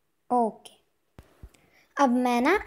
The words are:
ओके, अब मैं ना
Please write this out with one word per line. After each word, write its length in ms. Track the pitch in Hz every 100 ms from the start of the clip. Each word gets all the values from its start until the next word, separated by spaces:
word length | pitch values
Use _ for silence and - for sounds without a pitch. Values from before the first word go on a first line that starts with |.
| _ _ -
ओके, 420 | 247 226 - - _ _ _ _ - - _ - _ _ _ _ 269
अब 140 | 277 247
मैं 240 | 247 240
ना 120 | 269 415